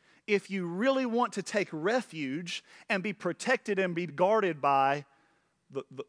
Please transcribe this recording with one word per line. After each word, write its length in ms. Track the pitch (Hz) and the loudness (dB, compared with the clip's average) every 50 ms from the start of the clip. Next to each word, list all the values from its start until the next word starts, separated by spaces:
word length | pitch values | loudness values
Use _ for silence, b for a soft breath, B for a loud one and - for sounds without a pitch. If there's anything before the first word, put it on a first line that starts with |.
| b b b b b | b b b b b
if 240 | - 208 196 - - | 0 0 0 0 -2
you 160 | 196 190 180 | -4 -4 -4
really 400 | 170 170 185 233 269 269 262 262 | -4 -2 0 2 2 2 2 0
want 260 | 240 226 240 247 208 - | 0 0 0 0 0 -2
to 80 | 208 175 | -6 -8
take 260 | - - 208 185 - 170 | -2 -2 -2 -2 -2 -4
refuge 920 | 156 156 196 240 254 - - 160 160 143 131 135 165 180 170 - - B B B B B B | -2 0 0 0 0 -2 -4 -8 -6 -6 -4 -4 -6 -6 -8 -10 -10 B B B B B B
and 140 | 214 190 175 | -2 -2 -2
be 100 | 214 190 | -4 -6
protected 680 | - - 175 160 - - 233 262 - - 220 202 190 | -4 -4 -6 -6 -2 0 0 0 0 0 -2 0 0
and 160 | 190 185 170 | 0 0 0
be 120 | 165 180 | -2 -4
guarded 540 | 160 143 151 180 196 220 220 202 175 160 143 | -4 0 2 4 4 4 4 4 2 0 0
by 440 | 143 143 139 135 135 139 143 147 143 b b b b b b b b b b b _ _ | 2 4 4 6 4 4 2 0 -2 b b b b b b b b b b b _ _
the, 120 | 135 139 - - | -10 -10 -10 -10
the, 140 | 131 131 - | -12 -14 -12